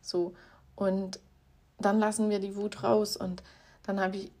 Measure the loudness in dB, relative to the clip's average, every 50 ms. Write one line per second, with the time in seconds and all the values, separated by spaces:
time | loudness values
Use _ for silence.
0 | -10 -4 -2 -2 -2 -2 -6 -14 -20 -20 -20 -20 -20 -20 -6 -2 0 0 2 0
1 | -2 -4 -8 -14 _ _ _ _ _ _ _ _ _ _ _ 0 2 2 4 4
2 | 4 2 2 2 2 2 2 0 -2 -4 -4 -4 -6 -6 -4 -2 2 4 4 4
3 | 4 2 -2 -6 -4 -6 -6 -8 -12 -20 -20 -20 -20 -20 -20 -16 -6 -4 -2 0
4 | 0 0 -2 -4 -8 -10 -16 _